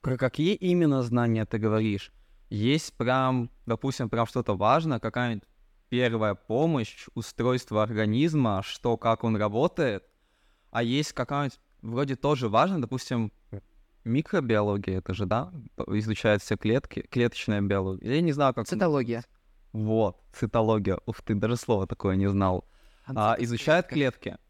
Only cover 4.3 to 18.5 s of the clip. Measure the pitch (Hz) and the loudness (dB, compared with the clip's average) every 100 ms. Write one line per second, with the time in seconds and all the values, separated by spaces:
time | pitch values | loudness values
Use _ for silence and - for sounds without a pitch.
4.3 | 131 117 98 104 143 160 120 110 123 123 | -2 -2 0 4 2 2 -2 -4 -4 -4
5.3 | 110 _ _ _ _ _ 123 123 113 107 | -4 _ _ _ _ _ 0 0 2 0
6.3 | 98 _ 113 160 151 110 - - - 110 | -2 _ 0 2 0 -4 -10 -14 -12 -12
7.3 | - 120 127 - 107 107 110 107 110 160 | -2 0 0 -2 0 0 0 0 2 2
8.3 | 156 120 95 95 - 120 113 117 113 113 | 2 2 0 -4 -6 -2 0 0 0 0
9.3 | 107 104 104 165 - 143 98 _ _ _ | 0 0 0 0 0 -2 -2 _ _ _
10.3 | _ _ _ _ 117 120 135 151 - 123 | _ _ _ _ -2 0 0 -2 -4 -4
11.3 | 143 143 - _ _ 110 120 143 131 147 | -2 -4 -8 _ _ -8 -4 -2 -2 0
12.3 | 147 120 107 170 185 120 127 - 123 107 | 0 2 4 4 0 -4 -6 -4 -2 -2
13.3 | _ _ 101 _ _ _ _ 113 127 160 | _ _ -16 _ _ _ _ -2 -2 0
14.3 | 196 127 107 104 101 101 92 - 92 95 | -2 2 2 2 0 -2 -4 -4 -4 -2
15.3 | 113 170 175 113 - - 104 107 107 113 | -2 -4 -12 -18 -10 -2 -2 -2 0 2
16.3 | 104 - 107 110 123 - - - 127 120 | 2 2 -2 2 2 0 -10 -4 0 0
17.3 | - - 104 101 98 95 95 - 143 170 | 0 -2 0 2 0 0 -4 -2 0 2
18.3 | 143 139 | 2 2